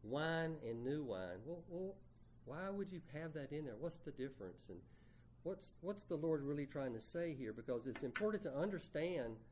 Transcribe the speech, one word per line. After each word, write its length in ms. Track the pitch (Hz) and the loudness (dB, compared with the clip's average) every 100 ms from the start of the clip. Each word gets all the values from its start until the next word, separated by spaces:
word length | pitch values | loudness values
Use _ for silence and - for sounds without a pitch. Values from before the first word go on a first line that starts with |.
wine 540 | 107 135 160 165 165 156 131 | 0 2 4 6 4 2 -2
and 160 | 117 | 0
new 180 | 123 151 | 2 2
wine. 360 | 135 95 92 90 127 | 2 0 0 -4 -4
Well, 180 | 175 - | -6 -4
well, 280 | 175 190 202 - - - - | -4 -4 -6 -14 -18 -18 -14
why 240 | - 147 190 | -8 -4 -2
would 240 | 202 196 | 0 -2
you 80 | 180 - | -4 -6
have 180 | 147 165 | -4 -2
that 200 | 156 135 | -2 -2
in 120 | 147 | -2
there? 120 | 147 110 | -2 -2
What's 160 | 165 165 | -2 -2
the 100 | - | -8
difference? 580 | - 131 127 95 87 - | -2 -4 -2 -8 -8 -10
And 80 | 87 - - - - - - | -10 -10 -18 -20 -20 -20 -6
what's, 280 | 165 190 - - | -4 -4 -8 -6
what's 240 | 170 202 | -4 -4
the 120 | - 160 | 0 4
Lord 260 | 160 156 | 6 6
really 240 | 139 147 139 | 4 2 0
trying 260 | 143 135 | 0 0
to 80 | 113 | 0
say 320 | - 170 170 | -2 0 0
here? 220 | 139 117 | 0 -2
Because 320 | 110 110 123 127 | -2 0 0 2
it's 160 | 117 | 0
important 400 | 131 120 214 214 | 0 4 4 4
to 120 | 190 | 2
understand 840 | 135 185 190 - 147 165 175 117 110 - | 4 4 2 0 2 2 2 0 -2 -8